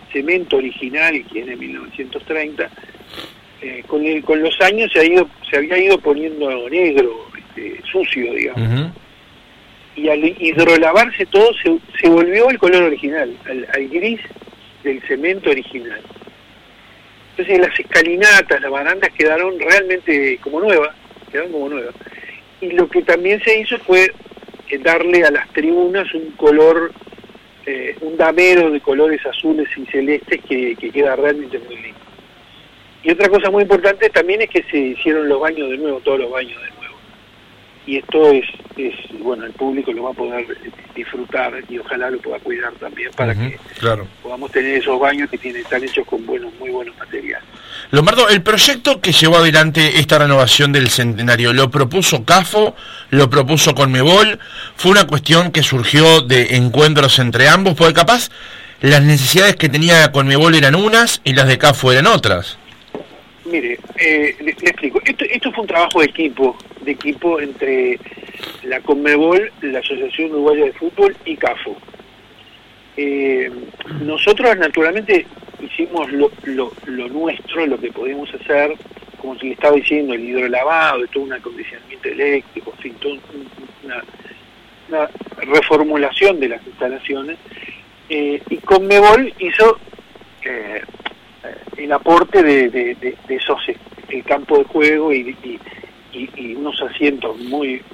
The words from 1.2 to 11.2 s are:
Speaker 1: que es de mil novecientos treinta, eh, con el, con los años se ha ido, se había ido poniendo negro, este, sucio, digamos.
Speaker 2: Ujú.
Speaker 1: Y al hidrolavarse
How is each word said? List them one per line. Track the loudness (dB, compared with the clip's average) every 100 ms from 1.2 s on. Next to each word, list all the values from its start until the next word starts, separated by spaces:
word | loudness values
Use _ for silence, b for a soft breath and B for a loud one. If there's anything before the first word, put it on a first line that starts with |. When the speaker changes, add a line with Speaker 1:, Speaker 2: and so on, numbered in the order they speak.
| -8
Speaker 1:
que | -12
es | -12
de | -14
mil | -14
novecientos | -16 -16 -16 -14 -12 -10
treinta, | -8 -8 -10 -12 -14 B B -20 -20 -20 -20 _ -18
eh, | -16 -16 -6
con | -4 -2
el, | -4
con | -2 0
los | 0 2
años | 2 2 0
se | 2
ha |
ido, | 4 4 2 -4 -6
se | -4
había | -2 0
ido | 2 2
poniendo | 2 -2 -2 -6 -6 -6 -4
negro, | 0 0 2 0 -2 -16 -20
este, | -20 -16 -14 -14 -6
sucio, | -4 -4 -4 -6
digamos. | -4 -6 -4
Speaker 2:
Ujú. | -2 -2 -4 -10 -20 _ _ _ _ _ _ _ _ -4
Speaker 1:
Y | -2
al | 0
hidrolavarse | 0 -2 -2 2 4 4 4 4 2 -2